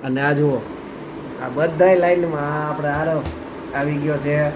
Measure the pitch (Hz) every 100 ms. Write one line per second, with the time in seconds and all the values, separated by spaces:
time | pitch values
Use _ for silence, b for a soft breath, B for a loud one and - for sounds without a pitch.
0 | 131 131 143 147 147 127 107 - - -
1 | - - - - 127 127 165 160 180 180
2 | 180 175 170 151 143 151 151 147 147 147
3 | 160 156 - - - - - 139 147 147
4 | 151 147 139 147 147